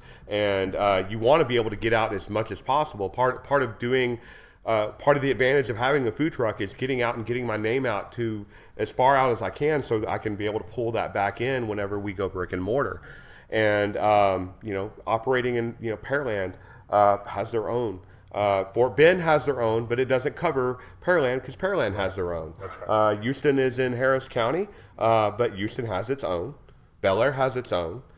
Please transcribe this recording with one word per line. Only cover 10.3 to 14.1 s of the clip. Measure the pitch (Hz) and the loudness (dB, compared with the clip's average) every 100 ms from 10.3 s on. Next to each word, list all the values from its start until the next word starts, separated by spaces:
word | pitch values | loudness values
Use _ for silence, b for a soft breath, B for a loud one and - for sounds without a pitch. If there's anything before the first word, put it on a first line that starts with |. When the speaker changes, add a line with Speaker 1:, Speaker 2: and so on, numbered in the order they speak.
| 101 | -4
Speaker 1:
be | 104 | -4
able | 104 | -4
to | 98 | -6
pull | - 117 | -6 -2
that | 110 82 | -2 -2
back | 101 101 - | -2 -2 -2
in | 123 131 113 | -2 -2 -2
whenever | 104 101 101 | -4 -4 -4
we | 101 | -4
go | 95 95 | -4 -4
brick | 92 87 | -4 -6
and | 92 | -4
mortar. | 92 131 113 90 B B B B - | -2 0 -2 -6 B B B B -4
And, | 110 107 104 104 101 | 0 2 2 0 0
um, | 104 | 4